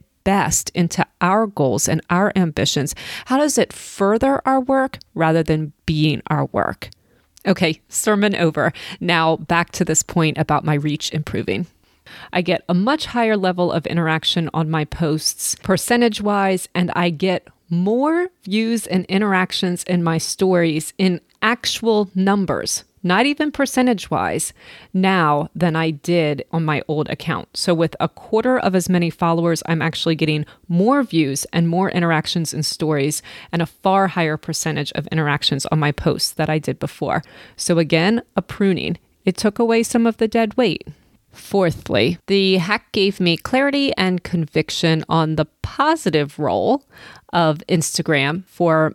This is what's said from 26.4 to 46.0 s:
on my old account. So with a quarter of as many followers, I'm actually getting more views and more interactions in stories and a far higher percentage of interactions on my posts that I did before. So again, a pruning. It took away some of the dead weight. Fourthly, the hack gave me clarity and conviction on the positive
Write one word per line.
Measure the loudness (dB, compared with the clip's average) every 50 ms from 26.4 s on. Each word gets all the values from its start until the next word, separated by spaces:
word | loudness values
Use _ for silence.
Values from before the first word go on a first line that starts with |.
| -6 -4
on | -2 -2 0
my | 0 0 -2 -2 -2
old | -2 -2 -2 -4
account. | -4 -8 -6 -6 -6 -6 -6 _ -10 -6
So | 0 0 2
with | 2 2 0 0 -2
a | -4 -4
quarter | -4 -8 -8 -2 -2 0 2 2 2 2
of | 2 2 2
as | 0 2 2
many | 2 2 2 0
followers, | -2 0 0 2 2 2 2 0 0 0 -2
I'm | -2 -2 0
actually | 0 -2 -2 -2 -2 -2 0
getting | 0 0 0 0 -2 -2 -6 -12 _ _ -2
more | 0 2 4 4 4 2
views | 2 0 2 0 2 2 0 -4 -6
and | -4 -2 0 0 2
more | 2 0 0 0
interactions | 0 0 0 2 2 0 0 -2 -2 -4 -4 -4 -4
in | -4
stories | -4 -4 -4 -4 -2 0 0 0 0 0 -2 -4 -8 -12 -20 -20 -14 -6
and | -4 -4
a | -4
far | -4 -6 _ 0 2 4 4 2 2
higher | 0 0 0 0 -2 -4
percentage | -6 -6 -6 -4 -4 -4 -2 -4 -4 -6
of | -4 -4 -4 -2
interactions | 0 0 0 0 0 0 0 -2 -2 -2 -2 0
on | 0 2
my | 2 0
posts | 0 0 0 -2 0 0 -2 -4 -2
that | -2 -2 0
I | 0 -2
did | -2 -4 -4 -4
before. | -6 -8 -6 -4 -4 -2 -2 -2 -4 -6 -18 -20 -20 -20 -14
So | -8 -2 0 2 2
again, | 2 2 2 2 4 2 2 0 -2 _ -6
a | -6
pruning. | -6 -6 -4 0 0 0 2 0 -2 -4 -6 -8 _ _ _ _ -2
It | -2 -2 0
took | 0 -2 0 0
away | 0 2 2 2 2
some | 2 2 2 2
of | 2 2 0
the | -2 0
dead | 2 2 0 0 2
weight. | 0 2 2 0 -2 -8 -16 -20 _ _ _ _ _ _ _
Fourthly, | -20 -20 -10 -2 0 2 2 2 0 -2 -6 -2 0 2 2 2 0 -2 -4 0
the | 0 2 4 4 2 2
hack | 2 0 -2 -2 -2 _
gave | -2 0 0 0 0 0
me | 0 0 0 0
clarity | -2 -2 0 0 0 2 0 0 0 0 0
and | 0 0 0 0 -2
conviction | -4 -4 -4 -4 -4 -2 -2 -2 -2 -2 -4 -2 0 0 0 0 0 0
on | 0 0 0 0 0 -2
the | -2 -4 _ _
positive | -14 -10 -4 -2 0 0 0 0